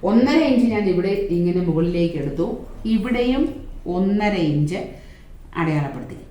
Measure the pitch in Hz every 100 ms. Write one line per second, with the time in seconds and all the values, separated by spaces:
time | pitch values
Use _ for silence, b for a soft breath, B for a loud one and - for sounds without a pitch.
0 | 180 226 262 320 294 247 233 214 196 175
1 | 190 202 - 175 175 180 175 156 170 175
2 | 170 160 139 151 185 - - - 220 220
3 | 240 240 247 269 311 - - - - 180
4 | 196 202 208 196 160 147 147 180 - B
5 | B B B B - - 160 151 143 127
6 | 117 - -